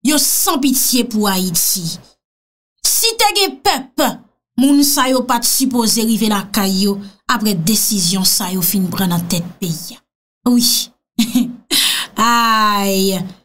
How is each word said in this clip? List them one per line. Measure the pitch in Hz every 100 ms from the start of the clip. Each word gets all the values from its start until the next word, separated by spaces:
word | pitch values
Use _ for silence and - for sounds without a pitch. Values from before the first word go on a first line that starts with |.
yo | 233 302
san | - - - 320
pitye | 277 - - 240 240
pou | 214 208
Ayiti. | 185 185 170 - 190 165 - - _ _ _ _ _ _ _
Si | - - 453 453
te | 427 392
gen | 381 -
pèp, | 403 339 - - 254 - _ _ _ -
moun | 269 285 285
sa | - 262
yo | 262 247
pa | 240
t | -
sipoze | - 262 240 220 233 233
rive | 214 214
lakay | 202 - - 190 190
yo | 202 202 - _ -
apre | 240 214
desizyon | 180 160 208 - 208 170 190 185
sa | - 185
yo | 185
fin | 170 202 180
pran | - 185
nan | 175 175
tèt | 175 170 -
peyi. | 175 156 - - _ _ _ _ 247
Wi. | 240 226 - - _ _ -
<laughs> | 220 262 - - _ - - - - -
Ay. | 226 233 226 220 214 202 196 190 196 190 190 -